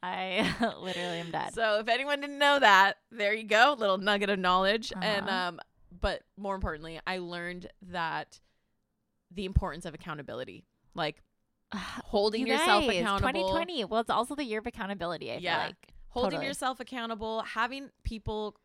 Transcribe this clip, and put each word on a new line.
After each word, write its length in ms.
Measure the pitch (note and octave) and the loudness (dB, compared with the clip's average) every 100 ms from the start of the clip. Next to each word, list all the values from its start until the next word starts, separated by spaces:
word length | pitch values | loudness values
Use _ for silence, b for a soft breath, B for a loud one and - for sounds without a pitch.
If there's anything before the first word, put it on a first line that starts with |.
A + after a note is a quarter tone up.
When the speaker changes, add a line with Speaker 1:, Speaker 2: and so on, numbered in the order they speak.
Speaker 1:
I 480 | F3+ F#3 F#3 F#3 F#3 - | -6 -6 -4 0 0 0
<laughs> 200 | A#3 - | -2 -2
literally 400 | F3+ F3+ F3+ E3+ | -8 -6 -6 -6
am 120 | E3+ | -6
dead. 220 | E3 - | -6 -6
Speaker 2:
So 260 | - A3+ G#3+ | -2 0 0
if 100 | A3 | 2
anyone 320 | A#3+ C#4 C#4+ | 0 0 -4
didn't 160 | C#4+ C#4+ | 2 6
know 200 | C#4+ C#4+ | 8 8
that, 340 | B3 F#3+ G3 - _ | 10 10 8 4 _
there 220 | A3+ G3+ | -2 0
you 100 | A3 | 0
go. 320 | A3 G#3+ B3+ C#4 | 2 6 6 6
Little 200 | G#3+ F#3+ | 2 2
nugget 320 | G3 G3+ G3 | 2 2 2
of 100 | G3+ | 2
knowledge. 540 | F3+ F#3 F#3+ A3 G#3+ G3+ | 4 4 4 0 -2 -4
And, 260 | F#3 G3+ G3 | -2 -2 -2
Speaker 1:
Uh-huh. 80 | F#3+ F3+ | -2 -2
Speaker 2:
um, 100 | E3+ - _ - F3+ | -6 -16 _ -20 -4
but 220 | G#3 F3+ _ - | -4 -4 _ -10
more 180 | G3 G3 | -6 -4
importantly, 460 | F#3+ D#3 D#3+ E3 - | -4 -6 -10 -10 -6
I 120 | F#3 | -6
learned 500 | F3 F3 F3 F3+ F3+ - | -6 -8 -8 -10 -14 -18
that 580 | F#3 F3+ E3 D3+ D3+ - _ _ _ _ _ _ _ _ _ | -12 -6 -4 -6 -8 -16 _ _ _ _ _ _ _ _ _
the 120 | F3+ | -10
importance 420 | F#3 - F#3+ D3+ F3 | -2 0 -2 -8 -12
of 80 | |
accountability, 720 | D#3 - D3+ C3+ A2+ B2+ F#2+ - _ _ - | -12 -12 -12 -10 -10 -10 -14 -20 _ _ -6
like, 260 | D#3 D3+ _ _ _ _ _ | -6 -6 _ _ _ _ _
Speaker 1:
<sighs> 40 | G#3+ | -10
Speaker 2:
holding 720 | F3+ - - G#3+ G#3 A3 C4 | -10 -12 -2 2 2 2 0
Speaker 1:
You 60 | |
Speaker 2:
yourself 320 | C4+ E4+ D#4 D4 | 2 4 4 4
Speaker 1:
guys, 140 | G3 | 0
Speaker 2:
accountable. 180 | G#3+ G3 | 0 0
Speaker 1:
twenty 320 | G3 D4+ F#4+ | 0 0 0
twenty. 320 | - E4+ E4+ G3+ | -2 -2 -6 -2
Well, 140 | A3+ | -2
it's 100 | A3+ | 0
also 260 | D#3 A#3+ C#4+ | 0 0 -4
the 100 | C4+ | -4
year 140 | G#3+ | -4
of 60 | A3 | -6
accountability, 640 | - F#3+ G3+ F3 E3 C#3 | -8 -8 -6 -6 -6 -8
I 40 | A2+ | -6
Speaker 2:
Yeah. 200 | F3 E3 | -2 -2
Speaker 1:
feel 100 | D#3 | -2
like. 80 | - - - - | -8 -20 -20 -12
Speaker 2:
Holding 200 | B3 A3+ | -2 -2
Speaker 1:
Totally. 160 | - - | -2 -6
Speaker 2:
yourself 320 | C#4+ C4 C4 | -4 -6 -6
accountable, 640 | A#3+ C4 A3+ A3+ A3 A3 | -10 -8 -8 -6 -6 -6
having 480 | - A3 A#3+ C4+ C#4 _ | -6 -4 -4 -4 -14 _
people 540 | - A3+ - G#3+ G#3+ - | -10 -8 -6 -6 -6 -10